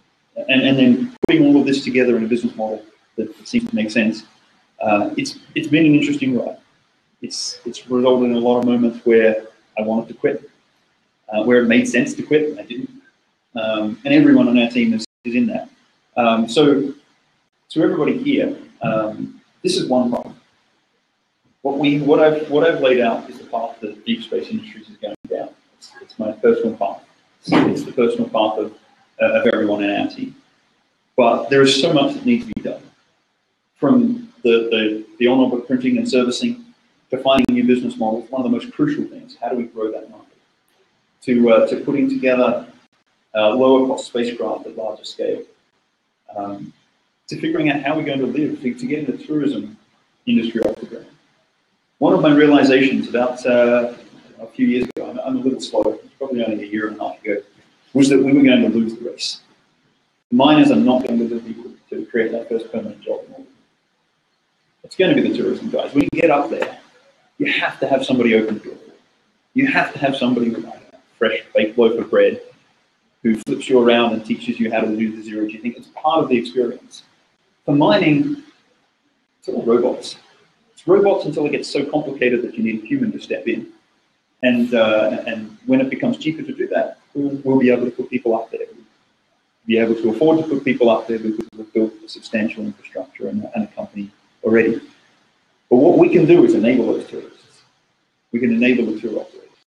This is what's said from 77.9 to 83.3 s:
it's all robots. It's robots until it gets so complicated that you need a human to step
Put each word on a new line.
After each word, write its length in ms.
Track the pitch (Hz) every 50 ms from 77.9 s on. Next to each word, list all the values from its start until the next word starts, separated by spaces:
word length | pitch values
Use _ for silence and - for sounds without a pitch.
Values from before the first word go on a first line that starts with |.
| 208 190 175 156 143 139 - - - - - _ _ _ _ _ _ _ _ _ _ _ _ _ _ _ _ _ _ _
it's 100 | _ -
all 120 | - - -
robots. 520 | 113 117 120 - - - - - - - - _ _ _ _ _ _ _ _ _ _
It's 160 | _ _ _ 151
robots 380 | 190 202 196 196 180 185 -
until 180 | 156 151 160 147
it 60 | 131
gets 180 | 135 123 - -
so 160 | - 143 139
complicated 560 | - 151 151 - 143 135 - 127 123 123 117
that 140 | 120 - -
you 100 | 117 110
need 180 | 113 110 -
a 40 | -
human 260 | - 139 131 117 107
to 80 | 98 -
step 280 | - -